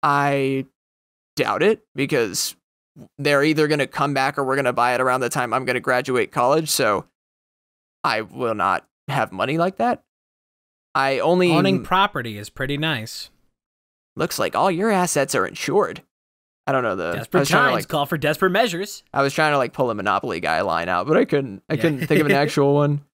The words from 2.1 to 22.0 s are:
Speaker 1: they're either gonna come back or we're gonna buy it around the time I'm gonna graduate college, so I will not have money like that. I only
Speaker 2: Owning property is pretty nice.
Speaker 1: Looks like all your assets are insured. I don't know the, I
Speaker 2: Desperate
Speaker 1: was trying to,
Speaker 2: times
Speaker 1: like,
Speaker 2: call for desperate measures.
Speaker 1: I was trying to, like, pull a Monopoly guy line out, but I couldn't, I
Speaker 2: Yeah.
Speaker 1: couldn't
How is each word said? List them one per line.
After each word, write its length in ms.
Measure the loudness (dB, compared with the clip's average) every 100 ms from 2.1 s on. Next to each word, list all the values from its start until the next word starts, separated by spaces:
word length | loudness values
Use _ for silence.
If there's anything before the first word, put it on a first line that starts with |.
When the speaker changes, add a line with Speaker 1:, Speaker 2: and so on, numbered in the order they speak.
| 0 0 -2 -6 -8 _ _ _ -20 -20 _
Speaker 1:
they're 260 | 0 2
either 240 | 4 2 2
gonna 200 | 2 0
come 260 | -2 -2
back 240 | 0 0 -2
or 60 |
we're 140 | -2 0
gonna 160 | 0
buy 200 | 2 2 2
it 60 |
around 200 | 2 2
the 80 | 0
time 240 | -2 -2
I'm 100 | -2 -2
gonna 140 | -2
graduate 520 | 0 -2 0 -2 -2
college, 380 | 0 2 2 0
so 360 | 0 2 0 -4 _ _ _ _ _ _ _ _ _
I 180 | -4 -2
will 320 | -4 -4 -4
not 320 | 0 0 0 _ _ -6
have 240 | -2 -2
money 260 | -2 -2 0
like 200 | -2 0
that. 260 | -2 -2 _ _ _ _ _ _ _ _ _
I 260 | -2 0 0
only 320 | 2 4 4
Speaker 2:
Owning 320 | 4 4 0
property 540 | 0 0 0 -2 -8 -10
is 120 | -12
pretty 280 | -8 -6 -4
nice. 520 | -4 -4 -8 -14 -16 _ _ _ _ _ _ _ _ -6
Speaker 1:
Looks 220 | -4 -2
like 180 | -2 2
all 140 | 0
your 220 | 2 0
assets 420 | 2 2 0 0 0
are 100 | -2
insured. 560 | -4 -2 0 0 -4 -16 _ _ _ _ _ -4
I 40 |
don't 100 | -2
know 120 | 0 -2
the, 140 | -4
I 40 | -6
Speaker 2:
Desperate 240 | -2 0
Speaker 1:
was 100 | 2
trying 140 | 2
to, 60 | 2
Speaker 2:
times 120 | 0
Speaker 1:
like, 40 | -4
Speaker 2:
call 180 | -4 -2
for 120 | -2
desperate 340 | -2 0 0
measures. 520 | 2 0 -2 -8 -12 _
Speaker 1:
I 80 | 0
was 120 | 0
trying 200 | 2 2
to, 40 | 2
like, 160 | 0
pull 160 | -2 -2
a 60 | 0
Monopoly 440 | 0 0 0 -4
guy 220 | -2 0
line 280 | 0 0 0
out, 180 | -2 2
but 100 | 2
I 80 | 2
couldn't, 380 | 0 -2 -8 _
I 60 | -2
Speaker 2:
Yeah. 60 |
Speaker 1:
couldn't 260 | 0 -2